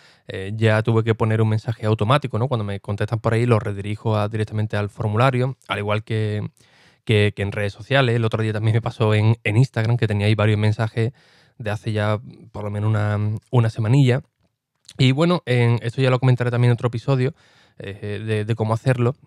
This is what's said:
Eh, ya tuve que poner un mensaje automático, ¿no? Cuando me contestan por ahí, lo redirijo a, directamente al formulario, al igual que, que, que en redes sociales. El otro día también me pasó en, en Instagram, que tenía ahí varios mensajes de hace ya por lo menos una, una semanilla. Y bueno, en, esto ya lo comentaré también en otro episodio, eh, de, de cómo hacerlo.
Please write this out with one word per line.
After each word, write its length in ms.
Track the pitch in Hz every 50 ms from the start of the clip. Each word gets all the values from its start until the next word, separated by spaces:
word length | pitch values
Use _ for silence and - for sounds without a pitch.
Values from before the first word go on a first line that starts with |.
| _ _ _ _ _ -
Eh, 200 | 101 98 95 98 110
ya 260 | 110 113 110 110 110 110
tuve 180 | 120 113 113
que 140 | 110 113 110
poner 260 | - 117 110 110 110
un 60 | 110 110
mensaje 380 | 110 110 - - 113 - 110
automático, 520 | 107 113 - 104 107 139 147 - 120 - 107
¿no? 80 | 123
Cuando 160 | 147 131 110
me 160 | 104 101 101 98
contestan 400 | - - 101 - 110 - 120 110
por 160 | - 113 113
ahí, 120 | 113 120
lo 120 | 123 117 104
redirijo 580 | - 104 101 101 98 101 107 - - 117 110
a, 120 | 107 104 104
directamente 480 | 110 107 107 - 110 107 107 110 -
al 120 | 104 104 104
formulario, 680 | - - 113 107 104 113 123 135 127 123 123 135 131 - _
al 140 | - 98 104
igual 240 | 101 104 107 110 -
que, 440 | - 113 110 107 104 104 104 110 110 - _ _ _ _ _ _ _ _ _ _
que, 280 | - 110 104 104 104 -
que 80 | -
en 80 | 101 101
redes 220 | - 107 104 101
sociales. 420 | - - 104 - 127 139 135 120 117
El 100 | 120 113
otro 160 | 107 - 110
día 120 | 110 110
también 240 | 107 107 110 110 107
me 40 | 117
pasó 320 | - 117 - - 113 107
en, 260 | 107 107 104 110 117 -
en 140 | _ 104 101
Instagram, 400 | 117 135 - - 117 110 113 120
que 100 | 110 117
tenía 220 | 104 104 101 101 107
ahí 80 | 107
varios 200 | 104 104 107 107
mensajes 560 | 104 107 107 107 - 113 107 - 117 113 123 - _ _ _ _ _ _ _ _ -
de 120 | 120 104
hace 200 | 104 107 - 113
ya 300 | 104 107 104 107 107 107 131 127 - - 113 110
por 100 | - 104
lo 80 | 104 104
menos 200 | 104 104 104 110
una, 280 | 110 104 104 104 104 104 107 107 107 - - _
una 200 | - 123 113 110
semanilla. 520 | - - 110 107 127 143 135 123 117 139 - _ _ _ _ _ _ _ _ _ _ _ _ - - -
Y 120 | 135 127
bueno, 320 | 131 143 170 170 180 165 -
en, 340 | 123 123 123 120 117 120 113
esto 180 | 110 120 - 135
ya 100 | 131 127
lo 100 | 127 123
comentaré 320 | 135 131 123 - 120 120
también 180 | 120 120 123 120
en 40 | 120
otro 120 | 113 -
episodio, 480 | 120 - 113 - 139 139 127 123 127 - - _ _ _ _ _ _ _ -
eh, 420 | - 98 98 101 107 104 104 101 110
de, 200 | 110 110 107 104
de 100 | 107 117
cómo 180 | 113 107 110
hacerlo. 440 | 113 113 - 135 123 120 120 120 - - _